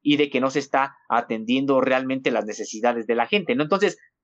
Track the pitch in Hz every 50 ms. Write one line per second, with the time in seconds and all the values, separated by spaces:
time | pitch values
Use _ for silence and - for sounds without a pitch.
0 | - 147 143 139 147 143 - 127 131 135 156 147 139 - - 135 135 135 - _
1 | _ - 113 120 120 - 113 110 110 117 127 135 139 139 135 127 127 127 127 131
2 | 131 131 131 135 135 139 117 110 104 107 104 - 101 - 113 107 117 120 120 117
3 | 107 113 117 117 117 - 202 202 170 - 123 135 151 147 196 190 202 185 - -
4 | _ _ _ _